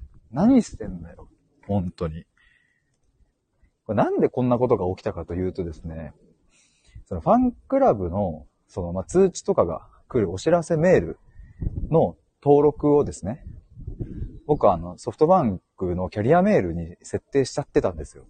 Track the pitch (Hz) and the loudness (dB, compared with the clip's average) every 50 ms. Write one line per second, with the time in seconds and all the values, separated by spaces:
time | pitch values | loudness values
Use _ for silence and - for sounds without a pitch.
0 | - - - - _ _ 110 139 190 240 277 247 - - - - 107 98 92 85 | -20 -20 -20 -20 _ _ -4 2 4 6 6 4 4 0 -8 -12 -12 -10 -10 -12
1 | 82 85 - - - - _ _ _ _ _ _ _ - 98 101 87 90 - - | -14 -16 -18 -20 -20 -20 _ _ _ _ _ _ _ -2 -2 -2 -2 -2 -6 -6
2 | 87 80 78 85 - _ _ _ _ _ _ _ _ _ _ _ _ _ _ _ | -6 -6 -6 -10 -16 _ _ _ _ _ _ _ _ _ _ _ _ _ _ _
3 | _ _ _ _ _ _ _ _ _ _ _ _ _ _ _ _ _ - 104 110 | _ _ _ _ _ _ _ _ _ _ _ _ _ _ _ _ _ -4 0 0
4 | - 349 403 339 175 131 - 131 123 123 123 113 127 117 120 98 92 90 92 - | 0 0 2 0 0 0 0 0 0 0 2 2 2 2 0 0 0 -4 -4 -4
5 | - 107 - 85 82 - 87 90 92 92 87 - 87 85 78 - - 82 80 80 | -6 -8 -8 -8 -8 -8 -6 -4 -4 -4 -4 -6 -8 -8 -8 -12 -14 -12 -12 -12
6 | 78 76 - _ _ _ _ _ _ _ _ _ _ _ _ _ _ _ - - | -14 -14 -16 _ _ _ _ _ _ _ _ _ _ _ _ _ _ _ -20 -20
7 | - - 98 85 - 170 214 247 254 247 - - _ - 262 269 277 226 143 101 | -14 -10 -10 -6 0 2 2 2 2 0 -2 -6 _ -4 0 2 4 4 2 2
8 | 92 85 85 101 104 90 78 - - _ _ _ _ _ - 101 87 85 85 92 | -2 -4 -2 -2 -2 -4 -4 -8 -14 _ _ _ _ _ -10 -8 -8 -6 -6 -8
9 | 92 - - 180 196 185 - - - - 185 - 98 85 80 - - - _ _ | -6 -2 2 2 2 2 0 -4 -6 -2 0 0 0 0 0 -8 -12 -18 _ _
10 | _ - - 123 101 85 92 95 - 160 175 175 160 - 175 151 160 185 170 117 | _ -4 -2 -2 -2 -2 -4 -4 0 0 2 2 0 0 -2 2 4 4 4 4
11 | 85 80 - _ _ _ _ - - - - - - - - - - - 147 165 | 2 0 -8 _ _ _ _ -20 -20 -20 -12 -8 -8 -6 -6 -6 -6 0 2 2
12 | 127 90 - _ _ _ _ _ - 143 143 143 147 147 143 - 151 147 147 147 | 2 2 -2 _ _ _ _ _ 2 4 6 6 6 4 2 2 2 2 4 4
13 | 135 - - - - 95 - - - - - - _ _ - - - - - - | 2 0 -4 -8 -8 -10 -10 -10 -12 -18 -18 -18 _ _ -20 -16 -14 -14 -10 -10
14 | - - - - - - - - - - 151 143 - 104 90 82 82 87 87 - | -12 -12 -10 -10 -10 -10 -6 -4 0 0 2 4 4 4 4 2 -4 -10 -12 -10
15 | - 117 - - 156 160 190 185 147 110 92 82 _ _ _ - 95 87 87 87 | -10 -8 0 0 4 4 4 4 4 0 -2 -4 _ _ _ -6 -4 -4 -2 -2
16 | 92 85 - 104 104 123 160 180 185 214 202 143 95 85 82 85 82 82 87 _ | -4 -4 -4 -2 0 2 4 4 4 4 2 2 2 0 -4 -6 -6 -8 -12 _
17 | - - - 98 _ _ - 139 131 - - 147 143 _ - 143 120 98 87 78 | -16 -8 -8 -8 _ _ -2 -2 -2 -2 -4 -8 -6 _ 0 0 0 0 -4 -4
18 | 76 - - 67 62 _ | -12 -14 -16 -20 -20 _